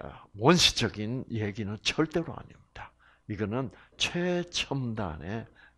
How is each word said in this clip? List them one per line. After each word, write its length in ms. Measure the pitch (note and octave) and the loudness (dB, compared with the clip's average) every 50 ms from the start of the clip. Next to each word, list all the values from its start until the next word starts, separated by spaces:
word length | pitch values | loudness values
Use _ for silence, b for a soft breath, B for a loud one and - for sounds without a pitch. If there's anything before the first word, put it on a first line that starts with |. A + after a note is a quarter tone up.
| - C#2 - - - - - G2+ | -10 -10 -12 -14 -18 -16 -6 4
원시적인 880 | G#2+ C#3 F3+ F3+ - - - - - G#2 - G#2 G#2 G#2+ B2 C3 - - | 6 8 8 8 8 6 6 4 2 0 0 -2 -4 -4 -4 -4 -4 -4
얘기는 460 | - G#2+ G#2+ G2+ G2+ G#2 G#2+ G2 G#2+ G#2+ | -2 -2 -2 -2 -2 -4 -4 -4 -6 -4
절대로 540 | - - - - D#3 D#3+ - F3 E3 - A2 | -2 0 2 2 2 2 2 0 -2 -2 -6
아닙니다. 560 | - - - - - - _ - - - - - _ _ - - _ _ - | -12 -12 -16 -18 -20 -20 _ -16 -14 -14 -14 -16 _ _ -20 -20 _ _ -6
이거는 440 | G#2 - G#2+ G2 G#2+ B2+ C3+ A2 b b b b - - | -4 -2 -2 0 0 0 -2 -4 b b b b -6 -4
최첨단의, 1500 | - - - F3 F3 F3+ F3+ F3 F3 F3 - - - - C#3+ C#3 B2+ A#2+ A2+ G#2+ G#2+ F2 D2+ - C#2 F2 G#2 A3+ - b b b b b b | -2 -2 0 0 0 2 2 0 0 -2 -2 -4 -2 -2 -2 -2 -2 -2 -2 -2 -4 -4 -4 -6 -6 -6 -6 -6 -8 b b b b b b